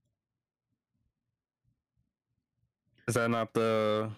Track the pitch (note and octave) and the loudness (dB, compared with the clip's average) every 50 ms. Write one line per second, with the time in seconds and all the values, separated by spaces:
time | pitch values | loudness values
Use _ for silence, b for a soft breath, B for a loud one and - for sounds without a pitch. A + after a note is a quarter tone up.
0 | _ _ _ _ _ _ _ _ _ _ _ _ _ _ _ _ _ _ _ _ | _ _ _ _ _ _ _ _ _ _ _ _ _ _ _ _ _ _ _ _
1 | _ _ _ _ _ _ _ _ _ _ _ _ _ _ _ _ _ _ _ _ | _ _ _ _ _ _ _ _ _ _ _ _ _ _ _ _ _ _ _ _
2 | _ _ _ _ _ _ _ _ _ _ _ _ _ _ _ _ _ _ _ _ | _ _ _ _ _ _ _ _ _ _ _ _ _ _ _ _ _ _ _ _
3 | _ A#2+ A#2 B2 A#2 A#2 A#2 A#2 A2+ - - A#2 A2+ A2+ A2 A2 G#2+ G#2+ G#2+ G#2+ | _ -4 -2 0 0 0 0 0 -2 -2 0 0 0 2 2 2 2 0 0 0
4 | G#2+ A2 G#2+ | -2 -4 -8